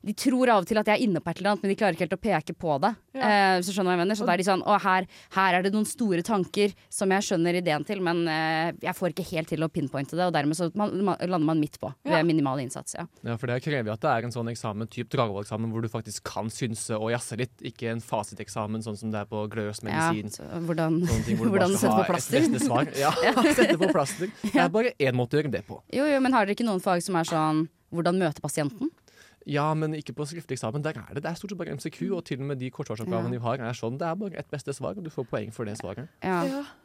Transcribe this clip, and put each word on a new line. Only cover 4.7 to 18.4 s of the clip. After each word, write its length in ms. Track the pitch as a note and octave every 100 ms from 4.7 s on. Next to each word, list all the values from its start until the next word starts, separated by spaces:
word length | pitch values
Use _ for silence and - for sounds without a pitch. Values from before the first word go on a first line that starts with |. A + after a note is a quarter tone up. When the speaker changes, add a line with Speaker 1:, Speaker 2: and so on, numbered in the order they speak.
| G3+
Speaker 1:
her, 240 | G3+ F#3 F#3 - -
her 220 | - F#3+ F3+
er 60 | F#3+
det 60 |
noen 140 | G#3+ G#3+
store 320 | - A3+ F3
tanker 520 | F3 G#3 F3 - G3+ - _
som 160 | - F#3+ F#3+
jeg 100 | G#3
skjønner 320 | F3 E3+ F3
ideen 240 | F3 D3+ D3
til, 100 | G3+ F3+
men, 160 | F3 E3+
eh, 400 | D#3 D#3+ D#3+ E3 C#3 -
jeg 80 |
får 160 | F3+ F3+ D#3
ikke 100 | F3
helt 180 | E3+ D#3+
til 160 | D3+ D#3+
å 40 |
pinpointe 400 | E3+ C#3 C#3 C#3
det», 140 | D#3+ F3+
og 80 | D#3+
dermed 180 | D3 D#3+
så 120 | E3+ G3
man, 160 | G#3 F3+ G3
man, 100 | - F3+
lander 240 | F3+ D3+
man 100 | D#3+
midt 160 | D3 -
på, 80 | - C3+ -
Speaker 2:
Ja. 140 | E3
Speaker 1:
ved 100 | E3
minimal 320 | D#3+ C#3 C3+
innsats, 320 | B2+ C3+ C3
ja. 140 | - E3 _ A#2
Speaker 3:
Ja, 140 | A#2
for 80 | B2
det 80 | B2 D3+
krever 240 | C#3+ A2
jo 60 | A2
at 80 | D#3
det 60 |
er 140 | A#2 A#2+
en 60 | A#2+
sånn 160 | A2+
eksamen, 340 | A#2 A#2 G#2 A2+
typ 220 | - A#2
Dragvoll-eksamen, 640 | B2+ A2+ G2 G#2 A2 A2+
hvor 80 | A2
du 80 | A2+
faktisk 320 | A#2 A2 - -
kan 240 | - A2
synse 400 | - B2 A2+ - G#2+
og 140 | A2
jazze 260 | A#2 - A2
litt, 160 | C3 _ C3
ikke 240 | - A#2
en 160 | A#2 -
fasiteksamen 800 | A2+ G#2 -